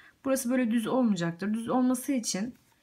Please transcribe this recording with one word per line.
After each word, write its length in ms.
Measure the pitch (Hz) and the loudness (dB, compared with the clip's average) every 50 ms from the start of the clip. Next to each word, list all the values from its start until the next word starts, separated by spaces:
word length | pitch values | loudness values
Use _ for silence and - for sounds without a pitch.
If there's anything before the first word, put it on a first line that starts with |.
| - - _ _ - | -20 -20 _ _ -2
burası 240 | 269 262 254 - 240 | 0 0 0 0 0
böyle 220 | 262 254 254 220 | 0 2 2 2
düz 160 | 233 240 220 | 2 0 0
olmayacaktır. 680 | 180 - 262 247 220 196 165 170 170 170 170 196 202 214 | 0 2 2 2 2 2 2 0 -2 -2 -4 -4 -4 -4
Düz 160 | 226 226 233 | -4 -2 0
olması 420 | 208 254 254 254 254 247 - - | 0 2 2 2 2 0 0 -2
için 440 | 277 247 214 - - 185 214 262 - - _ _ _ _ | -2 -2 -2 -2 -4 -4 -6 -6 -8 -14 _ _ _ _